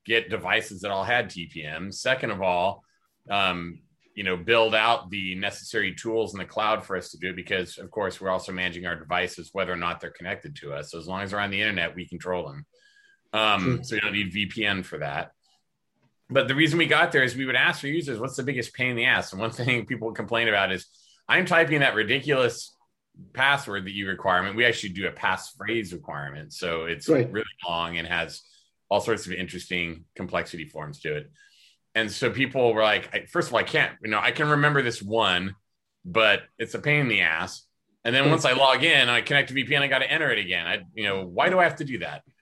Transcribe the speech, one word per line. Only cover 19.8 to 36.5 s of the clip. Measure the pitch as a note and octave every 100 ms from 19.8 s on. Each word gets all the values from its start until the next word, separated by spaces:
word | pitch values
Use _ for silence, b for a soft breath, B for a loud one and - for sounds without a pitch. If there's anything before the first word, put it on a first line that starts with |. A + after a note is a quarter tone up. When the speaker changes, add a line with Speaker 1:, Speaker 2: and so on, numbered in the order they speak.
| G2+
Speaker 1:
people | A2+ A2+
complain | A2 G#2 A#2 A2+
about | G2+ F#2+
is, | F#2 - b b b -
"I'm | D#3 F3
typing | E3 D3+ D3+
that | C3+
ridiculous | G#2+ G#2+ C3+ C3+ C3+ A#2+ - - _ _ _ _ - -
password | C3 C3+ C#3+ A2+ G2
that | F#2+
you | G2 G2
requirement." | F#2 F#2+ F2+ G2 G#2+
We |
actually | A#2+ A2+ G#2
do | F2+ F2+
a |
passphrase | - G2 F#2+ - - G#2 A2+ F#2
requirement. | E2+ - D2 C#2+ D2 D2+
So | - F2 E2 E2
it's | D#2 -
Speaker 2:
Right. | C#3+ -
Speaker 1:
really | G#2 G#2+ - F2
long | E2+ E2+ E2+
and | E2
has | E2+ E2 - b b b _ -
all | G#2
sorts | A#2 G#2 F2+
of |
interesting | F2+ F2+ F2+ - F2+ E2+ E2 -
complexity | - F2+ F2 E2+ E2+ D2+
forms | D#2 D2 D2
to | D#2 D2+
it. | - b b b b b _
And | A2 G#2+
so | - B2+
people | G2 C3 C3 A#2+
were | G#2+
like, | G#2+ G2 -
I, | G2+ -
first | E3+ -
of |
all, | A2+
I |
can't, | - D#3 A2 -
you | A2
know, | G#2
I | A#2+
can | B2+ D3+
remember | D3 D3 C#3+
this | B2 -
one, | G2+ A2+ G2+ F2+ F#2+ - _ _ _ _ F2+
but | A2 G#2+ G2+ -